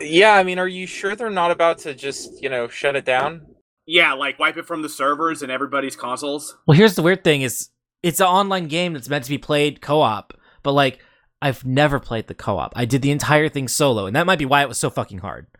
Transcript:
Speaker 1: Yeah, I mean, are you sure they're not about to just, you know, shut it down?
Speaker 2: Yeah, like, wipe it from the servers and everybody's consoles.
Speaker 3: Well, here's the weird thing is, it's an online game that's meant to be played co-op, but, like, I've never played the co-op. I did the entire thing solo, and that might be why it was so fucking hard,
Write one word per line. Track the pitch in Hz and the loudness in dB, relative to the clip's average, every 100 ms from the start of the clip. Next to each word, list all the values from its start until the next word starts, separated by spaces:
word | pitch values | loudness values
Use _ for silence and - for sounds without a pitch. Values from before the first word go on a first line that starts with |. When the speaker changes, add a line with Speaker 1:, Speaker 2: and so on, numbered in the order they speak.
Speaker 1:
Yeah, | 151 165 214 | -2 2 4
I | 202 | 4
mean, | 185 180 | 2 -2
are | 185 | -6
you | 185 | -6
sure | 180 - 196 | -12 -8 -8
they're | 208 233 | -6 -6
not | 190 170 | -2 0
about | 170 165 160 | 2 0 0
to | 160 | -6
just, | 127 139 139 - - | -10 -10 -10 -12 -10
you | 135 | -6
know, | 127 120 | -4 -6
shut | - 143 139 | -4 -2 -2
it | |
down? | 131 127 143 165 - _ _ _ - | 0 0 0 -6 -16 _ _ _ -2
Speaker 2:
Yeah, | 170 160 | 2 2
like, | 135 139 135 | 0 -4 -2
wipe | 156 160 | -2 -2
it | - | -8
from | 165 | -8
the | 151 | -8
servers | - 139 143 165 147 | -2 -2 0 -2 -4
and | 135 | -6
everybody's | 131 139 139 135 | -6 -4 -4 -4
consoles. | - 123 127 143 147 - - - | -6 -8 -6 -6 -8 -10 0 6
Speaker 3:
Well, | 151 | 8
here's | 220 180 | 8 6
the | |
weird | 165 190 | 2 2
thing | 175 147 | 2 2
is, | 131 - - _ _ _ | 0 -6 -10 _ _ _
it's | 175 156 | -2 2
an | 185 | 4
online | 185 196 190 160 | 4 2 -2 -2
game | 160 180 | -2 -2
that's | 151 120 | -4 -4
meant | 143 131 | -6 -4
to | |
be | 143 | -6
played | - 147 147 143 | -2 0 0 -2
co-op, | - 151 127 104 - - _ _ | -2 2 2 0 -8 -20 _ _
but, | 143 | 0
like, | 139 139 131 _ _ _ _ | 2 2 0 _ _ _ _
I've | 143 123 | -4 -4
never | 127 131 151 139 | -2 2 4 2
played | - 113 - | -4 -6 -8
the | |
co-op. | - - 95 64 | -8 -4 -2 -4
I | - | -4
did | 123 131 | -2 0
the | 139 | 0
entire | - 117 151 151 | 0 2 2 2
thing | 143 127 | -2 -4
solo, | - 143 110 95 | 0 0 0 -2
and | 131 | 0
that | 180 | 2
might | 185 | 0
be | |
why | 135 143 | 2 2
it | 139 | 2
was | 120 | -2
so | 143 | -4
fucking | - 107 98 | -4 -8 -8
hard, | 98 55 - _ | -12 -12 -16 _